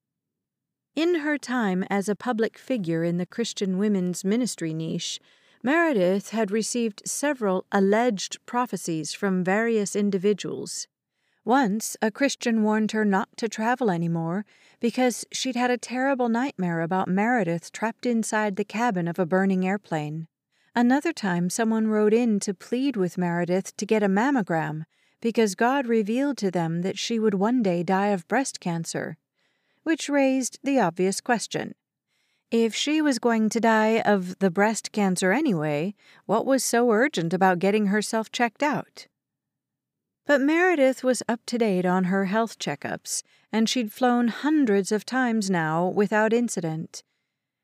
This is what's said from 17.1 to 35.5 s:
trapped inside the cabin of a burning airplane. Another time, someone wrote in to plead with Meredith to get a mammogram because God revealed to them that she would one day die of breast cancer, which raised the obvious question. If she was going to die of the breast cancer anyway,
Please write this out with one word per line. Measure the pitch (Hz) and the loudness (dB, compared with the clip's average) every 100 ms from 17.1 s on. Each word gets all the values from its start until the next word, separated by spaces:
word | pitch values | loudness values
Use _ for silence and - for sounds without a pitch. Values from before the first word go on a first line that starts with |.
| 185 220 247 170 170 - | 0 2 2 0 -2 -6
trapped | - 220 - | -6 -6 -4
inside | 247 226 220 214 214 190 | -2 0 0 0 -2 -2
the | |
cabin | 208 208 240 180 170 | -4 -2 0 0 -2
of | 170 | -2
a | |
burning | 170 185 196 185 185 | 0 2 2 2 0
airplane. | 202 - 160 147 156 160 _ _ _ _ | -2 -4 -6 -6 -8 -12 _ _ _ _
Another | 233 240 277 339 | 2 4 4 0
time, | 320 202 175 180 | -2 -2 0 0
someone | - 226 220 220 | 0 0 2 2
wrote | 214 214 | 2 4
in | 226 247 202 | 4 2 0
to | 208 | -2
plead | 190 - 247 277 214 | -8 -4 -2 -2 0
with | 180 - | -2 -2
Meredith | 175 170 175 185 - - | -2 0 0 -2 -2 -6
to | 202 | 0
get | 220 | 2
a | 202 | 2
mammogram | 196 262 269 180 165 151 156 165 _ _ _ | 2 2 0 0 -2 -2 -6 -12 _ _ _
because | 233 233 220 | -2 2 2
God | 190 233 277 240 | 2 2 2 2
revealed | 226 202 240 285 254 | 0 0 0 0 0
to | 196 | -2
them | 175 165 170 | 0 -2 -2
that | 185 - | -4 -4
she | - 233 | -2 0
would | 220 | 2
one | 196 208 254 | 2 2 2
day | 196 175 | 2 0
die | 170 190 202 | 0 0 2
of | 196 - | 0 0
breast | 226 269 - | -2 -2 -6
cancer, | 180 165 165 151 - 160 _ _ _ _ _ _ | -6 -4 -4 -6 -6 -10 _ _ _ _ _ _
which | 311 320 - | -2 -2 0
raised | 285 269 262 240 - | 2 2 2 -2 -6
the | 269 269 | 0 2
obvious | 180 170 185 196 | 2 2 -2 -2
question. | - 233 - - - - _ _ _ _ _ _ - | -2 -2 -2 -6 -8 -12 _ _ _ _ _ _ -2
If | 233 226 | 0 0
she | - 285 311 | 0 0 2
was | 302 233 | 2 2
going | 240 226 220 | 0 2 0
to | 226 | 2
die | 226 220 214 226 | 4 4 4 2
of | - 202 180 185 | 2 2 0 -2
the | 190 | 0
breast | 170 208 220 - | 2 0 0 -6
cancer | 214 196 180 190 | 0 0 2 2
anyway, | 226 320 | 2 2